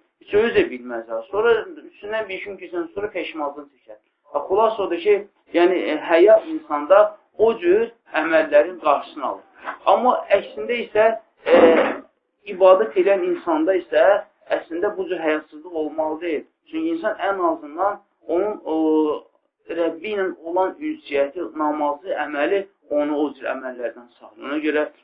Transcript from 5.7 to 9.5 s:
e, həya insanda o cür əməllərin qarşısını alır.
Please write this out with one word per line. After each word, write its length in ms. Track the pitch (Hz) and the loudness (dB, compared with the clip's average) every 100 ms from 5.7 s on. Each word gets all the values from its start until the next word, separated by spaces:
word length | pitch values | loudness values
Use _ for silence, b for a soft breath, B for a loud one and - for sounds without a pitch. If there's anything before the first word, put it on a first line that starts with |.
| 175 | 2
e, 160 | - 220 | -2 -4
həya 380 | - 165 - - | 2 6 8 6
insanda 560 | - 156 - 147 147 196 214 - _ | 4 -10 -6 -4 4 4 4 0 _
o 200 | - 220 208 | 0 0 2
cür 320 | 175 208 233 _ _ | 2 2 0 _ _
əməllərin 680 | 160 160 160 151 147 151 180 | -4 2 2 4 4 4 0
qarşısını 460 | 156 139 - 151 127 | 2 2 0 -8 -8
alır. 220 | - _ | -8 _